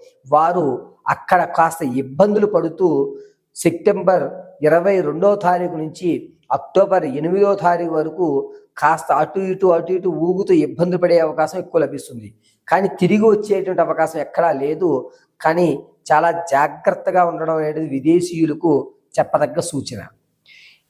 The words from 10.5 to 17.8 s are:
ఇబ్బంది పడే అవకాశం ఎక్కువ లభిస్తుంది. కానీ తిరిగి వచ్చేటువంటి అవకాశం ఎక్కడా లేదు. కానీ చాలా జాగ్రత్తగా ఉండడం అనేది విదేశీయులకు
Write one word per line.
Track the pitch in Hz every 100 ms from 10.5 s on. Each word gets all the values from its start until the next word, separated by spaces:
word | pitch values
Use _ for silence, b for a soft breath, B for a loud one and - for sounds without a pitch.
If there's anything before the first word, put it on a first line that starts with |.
ఇబ్బంది | 170 147 143 175 175
పడే | 175 170
అవకాశం | 156 151 156 185
ఎక్కువ | 165 170
లభిస్తుంది. | 139 139 - 120 107 _ _ _ -
కానీ | 175 196
తిరిగి | - 180 208 226
వచ్చేటువంటి | 208 - 190 185 175
అవకాశం | 165 156 156 160
ఎక్కడా | 143 - 170
లేదు. | 139 139 156 180 131 - B B -
కానీ | 160 165 170 139 - _ -
చాలా | 151 170
జాగ్రత్తగా | 170 - 135 151 143 - - - 180 170
ఉండడం | 156 160 160
అనేది | 151
విదేశీయులకు | 156